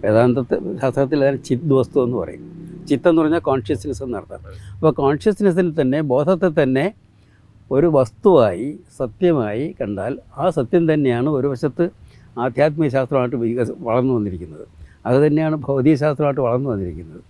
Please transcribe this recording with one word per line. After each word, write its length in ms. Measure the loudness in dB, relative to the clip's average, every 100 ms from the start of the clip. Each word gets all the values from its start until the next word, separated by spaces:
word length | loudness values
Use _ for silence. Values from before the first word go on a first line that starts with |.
വേദാന്തത്തെ 540 | 2 4 4 2 -2 -4 -4 -4
ശാസ്ത്രത്തിൽ 380 | -2 -2 0 2 0
അതിനെ 140 | 0 -4
ചിത് 260 | -4 2 2
വസ്തു 180 | 2 0 0
എന്ന് 120 | -2
പറയും. 220 | -8 -12 -18 -18 -18 -18 -4
ചിത്ത് 180 | 0 2
എന്ന് 120 | 4
പറഞ്ഞാൽ 220 | 2 0 0
consciousness 540 | -2 -2 -6 -6 -8 -8
എന്നർത്ഥം. 340 | -8 -10 -18 -16 -18 -18 0
അപ്പോൾ 160 | 0 4
കോൺഷ്യസ്നെസ്സിൽ 680 | 2 2 0 2 2 2 0 0
തന്നെ, 220 | 0 0 0
ബോധത്തെ 380 | 0 2 2 0 2
തന്നെ 260 | 2 2 -2 -6 _ _ _ _ _ _ -2 2
ഒരു 120 | 4 4
വസ്തുവായി, 720 | 2 2 4 6 4 0 -8 -10 -18 -10
സത്യമായി 640 | -10 0 0 2 0 -4 -6 -6
കണ്ടാൽ 340 | -8 -6 -6 -8 -12 -4
ആ 40 | -2 -2
സത്യം 260 | 0 0 2
തന്നെയാണ് 360 | 2 2 0 0 0
ഒരു 80 | -2
വശത്ത് 320 | -2 -4 -2 -4 -4 -20 -20 -16 -4
ആധ്യാത്മിക 460 | -4 2 0 2 0 0
ശാസ്ത്രമായിട്ട് 400 | 0 0 0 -2
വികസ-, 340 | -2 -2 -4 -4 -2
വളർന്നു 260 | 0 2 0
വന്നിരിക്കുന്നത്. 480 | -2 -6 -12 -16 -20 -20 -20 -10 0
അത് 100 | 4 4
തന്നെയാണ് 300 | 2 0 -2 -2
ഭൗതിക 280 | 2 2 2
ശാസ്ത്രമായിട്ട് 380 | 0 0 -2 0 0
വളർന്നു 220 | 0 -2
വന്നിരിക്കുന്നത്. 480 | -4 -6 -8 -16 -20